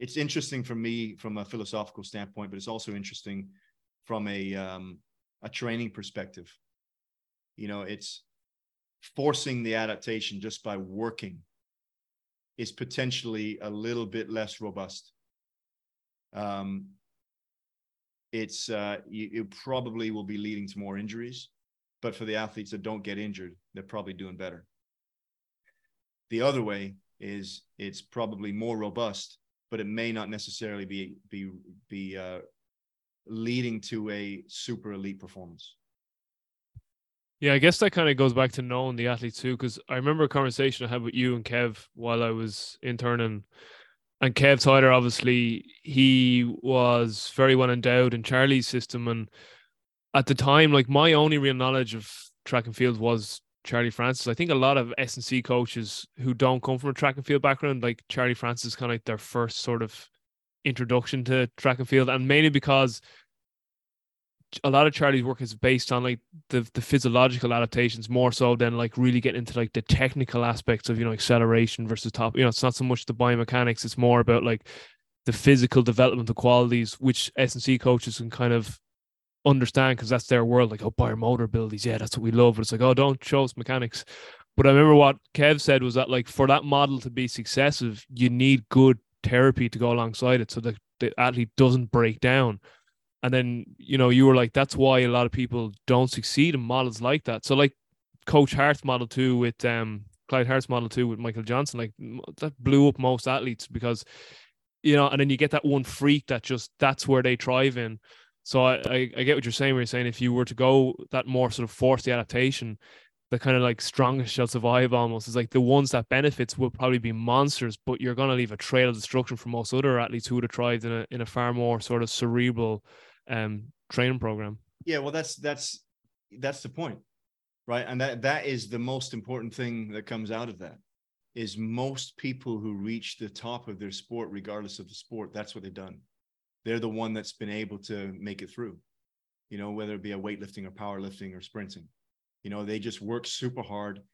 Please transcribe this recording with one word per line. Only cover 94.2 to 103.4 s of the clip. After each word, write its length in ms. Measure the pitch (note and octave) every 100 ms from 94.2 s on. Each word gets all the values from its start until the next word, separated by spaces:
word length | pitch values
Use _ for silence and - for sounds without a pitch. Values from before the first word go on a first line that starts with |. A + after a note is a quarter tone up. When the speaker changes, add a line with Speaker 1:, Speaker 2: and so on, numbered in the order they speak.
| C3+
Speaker 2:
were 100 | B2+
like, 160 | A#2
"That's 240 | C#3 C#3 C#3
why 240 | C3+ C3
a 80 | B2
lot 180 | B2 A#2+
of 60 |
people 400 | - B2 A#2+ A2 G2+ -
don't 240 | B2 B2+
succeed 440 | - - - E3
in 60 | C#3
models 400 | A#2 B2+ B2+ G#2+
like 240 | A#2+ D3+
that." 200 | B2 A2
So, 100 | -
like, 200 | C#3 C#3+ - _ _ _ _ -
Coach 260 | D3 C#3
Hart's 320 | B2 C#3+ C#3+
model 220 | C3+ B2 A#2
too 300 | C3 C3 B2
with, 280 | A#2+ -
um, 400 | B2 A#2 A2 G#2 G#2 _ -
Clyde 180 | C3 B2
Hart's 220 | C3+ B2+
model 200 | B2 A#2
too 200 | B2 B2
with 100 | A2
Michael 240 | A#2 A2+
Johnson, 360 | A2 B2 D3 A#2+
like, 140 | A2+ -
m-, 200 | A#2 B2 - -
that 140 | D#3 C#3
blew 300 | B2+ C#3 C#3+
up 100 | -
most 280 | B2+ B2 C3
athletes 400 | B2+